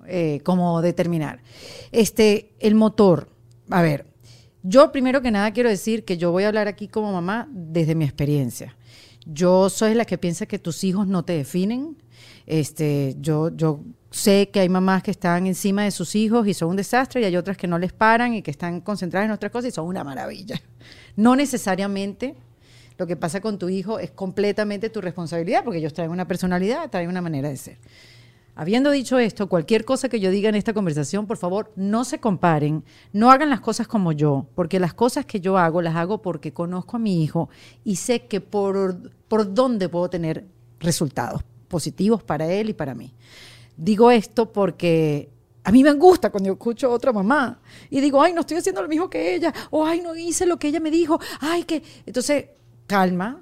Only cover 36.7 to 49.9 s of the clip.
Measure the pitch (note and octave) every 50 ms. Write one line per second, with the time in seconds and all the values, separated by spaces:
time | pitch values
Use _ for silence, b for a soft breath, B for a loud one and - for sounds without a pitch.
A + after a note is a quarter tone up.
36.7 | F3+ F3+ F3 - - A#3+ A3+ G#3+ F#3+ E3+ D#3 D3 - E3 D#3+ B B B B B
37.7 | B B _ A3+ G3 E3+ - - B3 A#3 - - - F#3+ - - - G#3 G3 G3
38.7 | F#3+ G3 G3 F#3 F#3 F3+ - - - _ _ _ G#3+ G#3+ A3 G3 F#3+ A3 B3+ C4
39.7 | A#3+ G#3 F#3 E3+ E3+ F3 F3 F3 F3 F3 E3 D#3+ D#3+ E3 - - _ _ _ _
40.7 | _ _ - F3 D#3+ - E3+ C#3 - - A#2+ A#2 - C#3 - - _ - - _
41.7 | - E3 - D3+ C3 - F#3 G#3 A#3 G#3 - - E3+ C3+ D#3 D#3+ F3+ G3+ A3 A3+
42.7 | G3+ - D#3 C3+ B2 - C3 B2+ - B B B B B B B B B B B
43.7 | B - D#3+ F3+ G#3+ F#3+ A#3 A#3+ B3 A#3 G3 - - - A3+ A3+ - G#3 G3+ F3+
44.7 | D3 - - F3 E3 D#3+ D#3+ D#3 D3 C#3+ - - - _ _ _ _ _ - -
45.7 | G3 C4 C4+ D4+ D4 C#4+ D4+ F#4 F#4 - - G#3 - G#3 F#3+ F#3+ F#3+ - - A#3
46.7 | A#3 - - B3+ A#3+ A#3 - C4+ A#3+ G#3 F#3 G3+ C4+ D4+ C4 - - - B B
47.7 | B B B B - C#4 C4+ D4 C4+ C4+ C#4+ F4 F4 E4+ D#4 - D4+ E4+ - F#4+
48.7 | F#4 F#4+ F#4+ D#4+ D#4 D4+ F4+ F#4 - D#4 D#4 F4 F#4 F4 D4 D#4+ B B B B
49.7 | - D#4 D#4 D#4